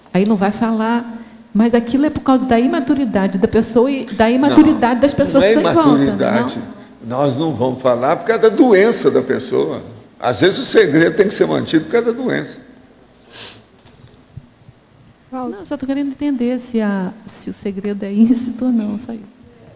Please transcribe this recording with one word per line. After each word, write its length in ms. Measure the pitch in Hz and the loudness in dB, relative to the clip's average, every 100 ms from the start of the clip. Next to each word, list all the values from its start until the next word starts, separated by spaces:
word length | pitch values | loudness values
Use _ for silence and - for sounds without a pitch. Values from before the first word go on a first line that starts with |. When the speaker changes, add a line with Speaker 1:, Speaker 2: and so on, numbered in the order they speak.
| - | -6
Speaker 1:
aí 100 | 180 | -2
não 100 | 202 | 0
vai 160 | 214 196 | 0 0
falar, 720 | 202 226 220 220 233 240 - - - - | -2 -2 -2 -2 -2 -4 -14 -18 -20 -6
mas 220 | 202 233 | 0 2
aquilo 320 | 233 233 262 294 | 2 0 0 0
é 40 | |
por 120 | 294 | -2
causa 240 | - 262 254 | 0 2 2
da 120 | 233 | 2
imaturidade 800 | 254 339 269 277 254 196 196 190 | 2 0 -2 0 0 0 -2 0
da 100 | 208 | 0
pessoa 440 | 214 220 240 254 | 0 0 2 0
e 160 | 277 - | -2 -4
da 240 | 196 226 | 0 0
imaturidade 640 | 254 277 294 302 - 233 | 2 4 6 6 6 0
Speaker 2:
Não, 60 | 247 | 2
Speaker 1:
das 100 | 277 | 0
pessoas 320 | 277 277 - | 0 0 4
Speaker 2:
não 60 | 196 | 4
é 20 | |
Speaker 1:
que 60 | 226 | 4
estão 140 | 170 | 2
em 20 | |
volta, 160 | 339 302 285 | 2 4 4
Speaker 2:
imaturidade. 520 | 277 196 - 233 247 - | 2 0 0 0 -2 -6
Speaker 1:
não? 220 | - - - - 117 123 | -12 -16 -20 -18 -8 -2
Speaker 2:
Nós 180 | 143 127 | -2 0
não 180 | 160 | -4
vamos 260 | 127 135 123 | -2 -4 -2
falar 340 | 127 117 135 170 | 0 0 0 -2
por 100 | - | -2
causa 160 | 220 | 2
da 60 | 220 | 2
doença 640 | 208 262 190 214 - 147 | 4 6 6 4 2 2
da 100 | - | 0
pessoa. 600 | - 127 - 131 151 120 - - - - | 0 -4 -4 -2 -2 -6 -12 -20 -20 -6
Às 220 | 120 123 | -4 2
vezes 180 | 185 202 | 2 2
o 60 | |
segredo 500 | 262 - 208 139 170 | 2 4 4 4 2
tem 140 | 165 196 | 2 0
que 60 | |
ser 120 | - 170 | 0 0
mantido 380 | 151 120 160 | 0 0 -2
por 80 | 156 | 0
causa 200 | 233 233 | -2 -2
da 100 | 233 | -4
doença. 360 | 254 143 147 - - - _ _ _ _ _ - - - _ _ - - - - _ - - _ _ _ _ _ _ _ _ | -4 -4 -6 -14 -20 -20 _ _ _ _ _ -18 -16 -18 _ _ -20 -20 -20 -20 _ -20 -20 _ _ _ _ _ _ _ _
Speaker 1:
Não, 360 | 254 247 403 359 | -12 -10 -10 -10
só 100 | 285 | -8
tô 100 | 262 | -6
querendo 220 | 269 285 | -4 -6
entender 500 | 262 294 269 240 254 | -4 -4 -2 -2 -4
se, 220 | 247 226 | -4 -4
a, 320 | 214 196 185 - - | -2 -2 -6 -10 -18
se 240 | - - | -16 -14
o 20 | |
segredo 500 | 190 202 196 202 202 | -12 -10 -8 -8 -8
é 80 | 196 | -4
íncito 520 | 202 226 247 - - | 2 2 2 -2 -6
ou 80 | 254 | -2
não, 260 | 233 208 208 | -2 -2 -8
só 140 | - | -10
isso. 100 | 226 - _ - - - | -16 -16 _ -20 -20 -20